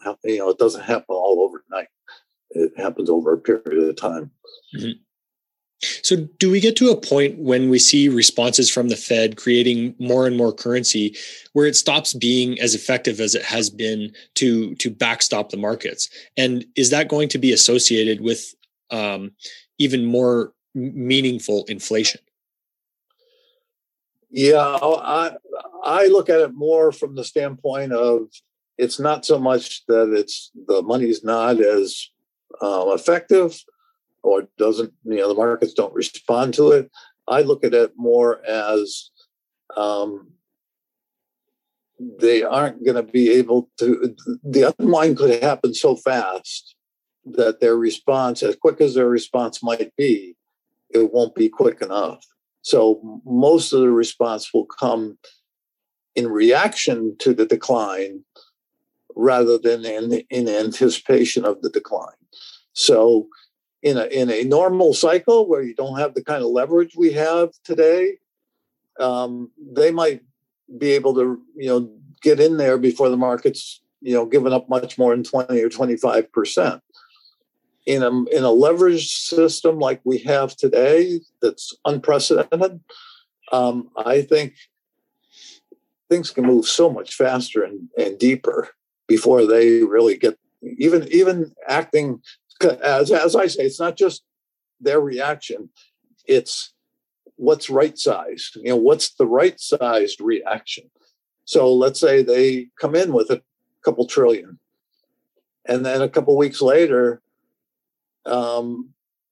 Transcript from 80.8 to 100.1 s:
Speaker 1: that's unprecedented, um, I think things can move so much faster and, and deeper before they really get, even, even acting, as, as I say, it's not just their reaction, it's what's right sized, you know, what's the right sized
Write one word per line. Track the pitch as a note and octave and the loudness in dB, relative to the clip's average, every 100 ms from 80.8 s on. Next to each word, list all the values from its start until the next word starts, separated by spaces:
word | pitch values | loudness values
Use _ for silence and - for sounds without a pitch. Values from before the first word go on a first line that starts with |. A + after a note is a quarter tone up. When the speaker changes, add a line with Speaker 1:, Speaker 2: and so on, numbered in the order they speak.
| C3 D#3+ F3+ E3+ - _ | 4 4 2 -2 -10 _
Speaker 1:
that's | A#2 - - - - | -4 -4 -10 -8 -6
unprecedented, | C#3+ C#3+ C#3+ - D#3+ D#3 E3 F#3+ F3 - - - - _ _ - | -2 0 0 2 0 0 -2 -2 -4 -20 -20 -20 -20 _ _ -6
um, | B2+ B2 A#2+ A#2+ - | -2 -2 -4 -8 -8
I | A2+ C#3 | -2 0
think | C#3+ D3+ C#3+ - _ _ _ _ _ _ _ _ - - _ _ _ _ - | 2 0 0 -10 _ _ _ _ _ _ _ _ -20 -20 _ _ _ _ -4
things | F3 - | -2 -2
can | - B2 | -2 2
move | B2 A2 | 2 2
so | - B2 | 2 2
much | G#2+ - | 0 -8
faster | - C3 B2+ B2 G#2+ | -2 -2 -2 -4 -4
and, | G2 G2+ E2+ - | -4 -6 -10 -6
and | G#2 G2 | -6 0
deeper | B2 C3 - - - _ _ _ - | 0 0 -2 -4 -6 _ _ _ 0
before | A2 B2 B2+ A2 | 2 4 4 6
they | A2+ A#2 A#2 | 6 6 4
really | A2 G#2+ A#2 F#2+ | 4 4 2 2
get, | A#2 - _ _ | 0 -2 _ _
even, | - - D3+ E3 C#3+ | -14 -2 2 2 2
even | E3+ F#3 F3+ D#3 - - | 2 4 0 -4 -10 -6
acting, | C#3+ E3 D#3 C#3+ A#2+ - - _ - F3 B2+ | -4 -2 -2 -2 -6 -12 -20 _ -2 0 0
as, | C#3+ C3+ C#3 | 0 0 2
as | E3 E3 A3 | 2 2 2
I | F#3 | 0
say, | D3+ C3+ | -2 -4
it's | C3+ | -4
not | E3+ E3+ | -6 0
just | F#3+ D3 _ _ _ _ _ _ | -2 -2 _ _ _ _ _ _
their | C3 D3 | 0 0
reaction, | C#3+ B2 C#3+ D3+ - G2+ - _ _ _ _ _ - | 0 -2 -4 -6 -10 -14 -16 _ _ _ _ _ 0
it's | C3 - - - _ _ _ _ _ _ - | 0 0 -8 -14 _ _ _ _ _ _ -4
what's | B2 D3+ - | 0 0 0
right | C3+ D3 D3+ | 0 0 0
sized, | C#3 F#2+ D#2+ - - A2 | -2 -2 -6 -12 -14 -10
you | A#2+ | -4
know, | B2 | 2
what's | A#2 D#3 - | 4 4 0
the | - A#2+ | -2 0
right | B2 F3+ - | 2 2 0
sized | - D3 B2 A2+ G2+ | -4 -2 0 0 -2